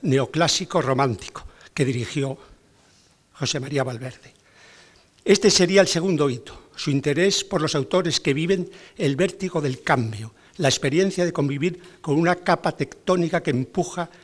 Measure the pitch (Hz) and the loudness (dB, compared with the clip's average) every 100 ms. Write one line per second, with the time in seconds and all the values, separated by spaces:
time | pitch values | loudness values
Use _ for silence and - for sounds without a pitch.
0 | 185 135 123 156 170 - 180 175 127 131 | 0 2 2 2 2 0 -2 0 2 2
1 | 139 101 - - - - - - 131 123 | 0 -2 -8 -16 -18 -20 -8 -2 0 -2
2 | 110 147 135 135 - - _ _ _ _ | -4 -4 -4 -6 -16 -20 _ _ _ _
3 | _ _ _ - 135 143 131 143 127 117 | _ _ _ -6 -4 -4 -4 -2 -2 -6
4 | 131 - - _ _ _ - - - _ | -12 -14 -20 _ _ _ -20 -20 -20 _
5 | _ _ - 208 202 - 180 196 185 165 | _ _ 2 4 6 4 6 6 4 2
6 | 190 151 143 117 - - - - 151 139 | 0 2 0 -2 -10 -20 -20 -8 -2 0
7 | 147 143 196 196 - 180 151 147 131 180 | 0 0 2 0 -2 -2 0 -2 0 0
8 | 175 - 147 139 165 190 175 - - - | 0 0 0 0 0 0 -2 -12 -16 -4
9 | 147 139 190 - 185 165 143 131 - 131 | 0 2 0 -2 -4 -2 -4 -2 0 0
10 | 113 104 110 - - - 139 - 139 160 | 0 -6 -14 -18 -16 -2 0 2 0 0
11 | 196 190 175 160 143 139 175 131 - - | 0 0 -2 0 -2 0 -4 -4 -14 -10
12 | 156 147 170 180 - 170 165 - 139 - | -2 2 2 2 0 0 0 -4 -8 -4
13 | - 180 165 175 156 127 127 185 170 180 | 0 0 0 -2 0 -2 -2 -4 -4 -6
14 | 165 - | -10 -14